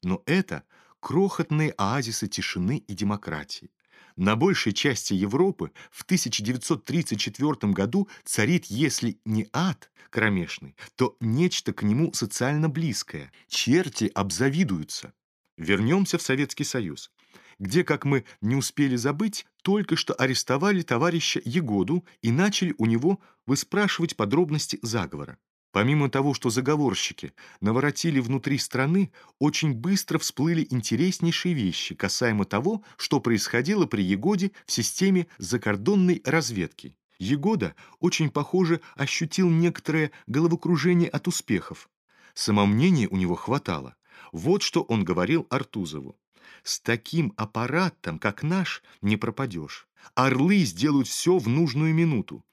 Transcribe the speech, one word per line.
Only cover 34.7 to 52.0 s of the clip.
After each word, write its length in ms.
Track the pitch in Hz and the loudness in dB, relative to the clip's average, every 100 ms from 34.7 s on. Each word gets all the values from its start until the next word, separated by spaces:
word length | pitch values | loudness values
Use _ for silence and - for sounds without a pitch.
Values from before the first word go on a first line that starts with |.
системе 560 | - 113 - 190 185 170 - | -4 -4 0 2 2 0 -8
закордонной 840 | 92 120 - 101 104 202 180 180 - | -4 -4 0 0 2 4 4 2 0
разведки. 720 | 160 120 110 80 - 65 _ _ _ | 0 0 -4 -4 -6 -20 _ _ _
Егода, 560 | 95 143 156 220 95 - - _ | -2 0 2 0 -2 -6 -20 _
очень 320 | 180 - 156 | 0 2 0
похоже, 500 | 147 143 185 180 165 - - | -2 -2 2 2 0 -4 -6
ощутил 540 | 139 - 160 - 180 | -4 -2 -4 2 4
некоторое 600 | 165 170 165 - 156 151 - - | 4 2 0 -2 -2 -2 -6 -4
головокружение 840 | 120 170 165 - 175 151 180 170 | 2 2 2 2 2 4 4 2
от 180 | 143 - | 0 -2
успехов. 600 | - - 98 - 82 - _ _ _ _ | -4 -2 -2 -2 -16 -18 _ _ _ _
Самомнения 720 | - - 104 101 107 165 170 101 | -8 0 4 4 4 4 4 2
у 100 | 95 | 0
него 180 | 92 87 | 0 -2
хватало. 600 | - 135 - 82 65 - _ - - | -2 -4 -2 -6 -6 -18 _ -20 -14
Вот 320 | 82 104 196 | -6 0 0
что 180 | - - | 2 -2
он 220 | - 113 | 0 0
говорил 420 | 95 90 92 160 - | 0 0 2 0 0
Артузову: 640 | 127 - 110 87 76 65 - _ _ - - | -4 -4 -8 -8 -8 -12 -18 _ _ -20 -18
«С 160 | - - | -10 -8
таким 520 | - 117 - 165 139 - | -2 -2 -2 -2 -2 -4
аппаратом, 800 | 107 - 123 151 185 - - - | -6 -4 -2 0 0 -2 -8 -4
как 240 | 110 - | -4 -4
наш, 400 | 151 185 180 - _ - | -2 -2 -2 -6 _ -6
не 160 | 101 107 | 0 0
пропадёшь. 720 | 107 - 135 87 76 - _ _ - - | -2 -4 -6 -6 -10 -14 _ _ -8 2
Орлы 480 | 131 135 147 202 | 4 4 4 4
сделают 440 | 143 85 143 143 123 | 2 2 2 2 0
всё 300 | - - 180 | -2 2 2
в 100 | 113 | 2
нужную 460 | 143 165 120 160 | 2 2 2 2
минуту». 500 | 160 | 2